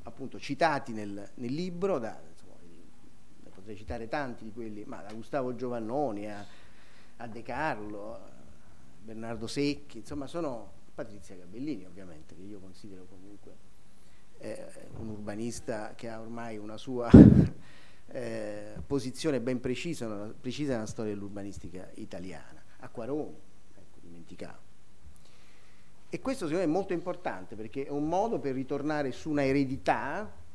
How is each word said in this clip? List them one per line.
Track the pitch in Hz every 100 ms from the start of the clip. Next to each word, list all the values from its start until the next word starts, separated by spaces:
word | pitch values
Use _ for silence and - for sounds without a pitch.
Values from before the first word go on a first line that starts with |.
appunto | - - 131 101
citati | - 139 165 143 123
nel, | 110 104 101 101
nel | - 120
libro, | 147 180 175 190 160
da, | 113 85 -
insomma, | - - - - - - - - - - -
ne | -
potrei | - 95 101
citare | 107 123 113
tanti | 151 135 113
di | 113
quelli, | 104 113 104
ma | 104 110
da | 98
Gustavo | 110 113 147 127
Giovannoni | 120 123 120 110 135 143 101 104
a, | 104 101 - - - - - - -
a | 117
De | 110
Carlo, | 113 127 156 117 107 104 104
a | 117 95 - - - - - - -
Bernardo | 107 110 113 113 110
Secchi, | - 143 143 - 117
insomma | 101 147 135
sono, | 170 160 120 104 - -
Patrizia | - 123 104 - 92
Gabellini | 90 107 147 117
ovviamente, | 90 87 87 78 78
che | 80
io | 98 104
considero | 95 95 107 92 92
comunque, | 95 95 101 92 - - - - - - - - -
eh, | 107 101 - - - -
un | 113
urbanista | 104 104 104 117 110 - 110 107
che | - 117
ha | 113
ormai | 113 117 117 110
una | 104 107
sua, | - 123 117
<laughs> | - 139 - - - - - - - -
eh, | - 117 113 107 104 104 104 -
posizione | 143 127 120 160 131
ben | 117 127
precisa, | 131 123 170 156 117
una, | 104 104 -
precisa | 127 117 147
nella | 120 107
storia | - 107
dell'urbanistica | 101 101 101 101 98 92 90 -
italiana, | - 107 95 90 78 - - - -
Acquaroni, | 123 - 113 151 113 73 - - - -
ecco, | - -
dimenticavo. | 85 85 82 87 95 - - - - - - - - - - - - - - - -
E | 160
questo | 254 269 170
secondo | 165 170
me |
è |
molto | 170 190
importante | 170 180 165 - 95 92
perché | 104 110 135 139
è |
un | 143 151
modo | 180 226 196
per | 139
ritornare | 131 131 143 147 151 139
su | 123 160
una | 147
eredità | 135 135 135 135 - 127 123 165 214 - -